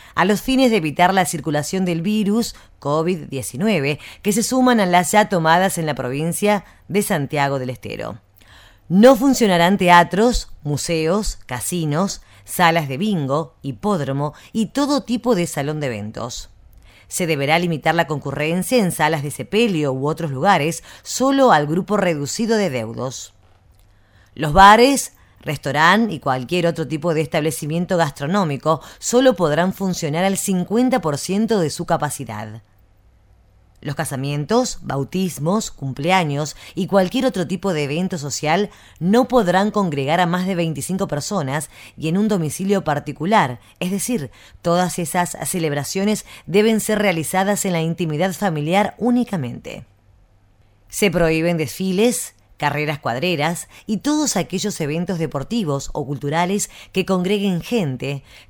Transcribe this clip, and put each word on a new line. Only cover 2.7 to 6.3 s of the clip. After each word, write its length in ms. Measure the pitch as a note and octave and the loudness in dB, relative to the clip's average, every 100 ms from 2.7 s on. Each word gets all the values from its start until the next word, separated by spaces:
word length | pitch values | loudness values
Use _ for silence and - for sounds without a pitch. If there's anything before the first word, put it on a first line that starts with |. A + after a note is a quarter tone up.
| - | -8
covid 480 | C#3+ D#3 E3 F3 C#3+ | -2 0 0 -2 -6
diecinueve, 720 | C3+ - B2 G#3+ F3+ C3+ C#3+ - - | -8 -8 -2 0 2 0 -4 -8 -6
que 120 | G#3 | -2
se 100 | G3+ | 0
suman 360 | G3+ B3+ B3+ A#3 | 0 2 4 4
a 60 | F3+ | 4
las 260 | F3 F3+ | 4 4
ya 180 | G#3 G#3+ | 2 4
tomadas 480 | F3+ D#3+ E3+ F#3+ E3+ | 2 4 4 4 0
en 80 | D#3 | -4
la 80 | |
provincia 720 | C#3 B2 C#3 E3 | -4 -4 -4 -4